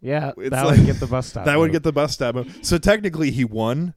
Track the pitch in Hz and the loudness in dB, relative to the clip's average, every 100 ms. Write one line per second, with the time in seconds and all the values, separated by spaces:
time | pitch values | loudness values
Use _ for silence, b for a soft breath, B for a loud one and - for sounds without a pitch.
0 | 127 151 139 - 120 131 139 147 - - | -6 -4 -4 -6 -6 -2 4 6 6 2
1 | 135 127 127 113 120 147 165 160 156 143 | -2 -4 -6 -6 0 2 2 0 -2 0
2 | 147 - 127 123 123 - - 170 196 214 | -2 -2 -4 -4 -6 -10 -4 -2 2 2
3 | 208 156 147 123 120 110 113 135 175 | 0 -2 -2 0 -2 -2 -2 -2 -6